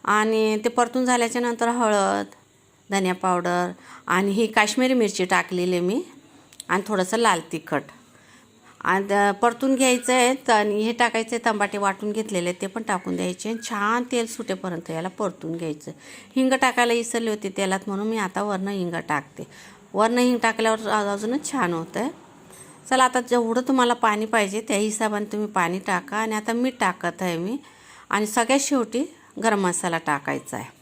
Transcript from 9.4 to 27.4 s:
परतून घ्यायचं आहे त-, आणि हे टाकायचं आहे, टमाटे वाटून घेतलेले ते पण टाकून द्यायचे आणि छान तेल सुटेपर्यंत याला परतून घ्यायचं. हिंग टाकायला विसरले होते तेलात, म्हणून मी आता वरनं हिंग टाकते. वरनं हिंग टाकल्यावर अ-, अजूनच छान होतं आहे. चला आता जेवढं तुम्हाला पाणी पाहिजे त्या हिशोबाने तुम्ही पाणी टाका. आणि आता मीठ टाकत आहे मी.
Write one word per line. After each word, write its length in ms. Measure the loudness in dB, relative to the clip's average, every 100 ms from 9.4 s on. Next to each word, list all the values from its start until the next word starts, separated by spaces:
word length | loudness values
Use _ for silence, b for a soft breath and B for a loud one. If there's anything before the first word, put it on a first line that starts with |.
परतून 320 | 0 2 0
घ्यायचं 380 | 2 2 2 2
आहे 220 | 4 4
त-, 160 | 2 2
आणि 320 | 2 4 0
हे 100 | -2
टाकायचं 440 | 2 0 0 -4 -2
आहे, 80 |
टमाटे 340 | -2 0 -2 0
वाटून 340 | -2 -2 -4
घेतलेले 400 | -4 -4 -2 -2
ते 140 | -4 -6
पण 160 | -6
टाकून 340 | -4 -4 -2 -4
द्यायचे 320 | -4 -4 -6
आणि 100 | -6 -6
छान 340 | -2 0 0 0
तेल 140 | -2 -4
सुटेपर्यंत 640 | -8 -6 -6 -4 -8 -6
याला 180 | -6 -6
परतून 480 | -4 -6 -4 -8 -6
घ्यायचं. 340 | -6 -8 -12 -18 B B B 0
हिंग 160 | 2
टाकायला 400 | 4 2 4 2
विसरले 380 | 2 0 -2 -2
होते 240 | -2 -4 -2
तेलात, 240 | -2 -2 -2
म्हणून 200 | -4 -2
मी 120 | -2
आता 240 | -2 -2
वरनं 280 | -4 -2 -2
हिंग 240 | -2 -4 -4 -2
टाकते. 340 | -4 -4 -16 -16 B B B -6
वरनं 260 | 0 2 4
हिंग 180 | 4 4
टाकल्यावर 500 | 2 2 2 2 0
अ-, 240 | 0 0
अजूनच 400 | -2 -2 -4 -4
छान 200 | -2 0
होतं 280 | -2 -4 -4
आहे. 100 | -4 -6 -20 -20 B B B B -2
चला 140 | 4
आता 160 | 4 2
जेवढं 400 | 2 0 2 0 2
तुम्हाला 260 | 2 4
पाणी 320 | 4 2 2 0
पाहिजे 340 | 2 2 -2
त्या 160 | -2 0
हिशोबाने 480 | 0 0 -2 -2
तुम्ही 240 | -4 -4 -2
पाणी 300 | 0 0 -2
टाका. 380 | -2 -2 -2 -4
आणि 180 | -2
आता 180 | -4 -2
मीठ 200 | 0 -2 0
टाकत 420 | -2 0 -6 -2
आहे 160 | -4
मी. 180 | -2